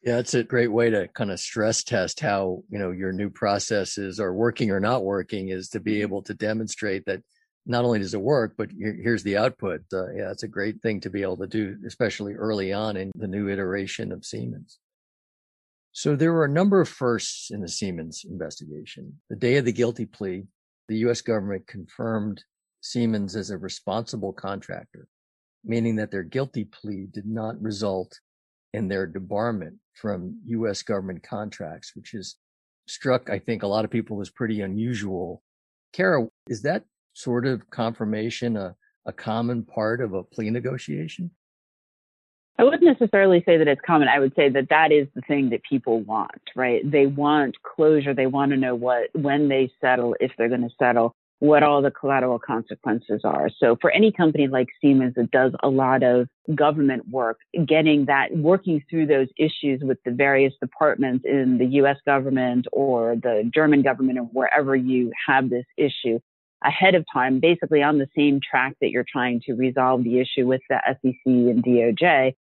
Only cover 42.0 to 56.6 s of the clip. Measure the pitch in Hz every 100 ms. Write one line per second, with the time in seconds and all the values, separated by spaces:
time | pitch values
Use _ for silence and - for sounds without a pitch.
42 | _ _ _ _ _ - 240 330 339 269
43 | 226 196 196 175 170 165 151 139 - 151
44 | 147 139 135 - 143 135 135 156 160 151
45 | 139 - - 143 135 117 - 139 123 113
46 | 104 110 92 - - - 127 117 135 147
47 | 139 139 147 151 139 - - - 156 156
48 | 143 139 131 139 139 139 131 120 123 120
49 | 113 - 143 143 147 135 131 _ 131 127
50 | 120 110 127 - 117 127 120 - 127 120
51 | 117 - _ _ 147 151 147 147 139 -
52 | 139 139 127 120 - 113 110 101 - 110
53 | - 104 - 73 73 - 127 117 165 -
54 | 220 202 165 151 139 131 127 - 147 135
55 | 127 123 120 135 131 131 - 135 131 131
56 | 127 123 123 _ - 147